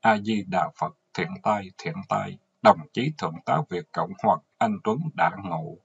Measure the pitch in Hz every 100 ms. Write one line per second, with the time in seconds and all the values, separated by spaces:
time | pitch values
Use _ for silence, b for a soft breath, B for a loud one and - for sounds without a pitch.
0 | 113 107 104 110 95 92 85 - 85 -
1 | _ - 85 92 110 104 95 - 87 80
2 | 98 104 101 98 _ _ - 85 76 -
3 | 139 151 85 82 - 127 - 87 85 -
4 | 85 95 107 92 _ _ - 104 - 110
5 | 160 - - - 98 82 80 -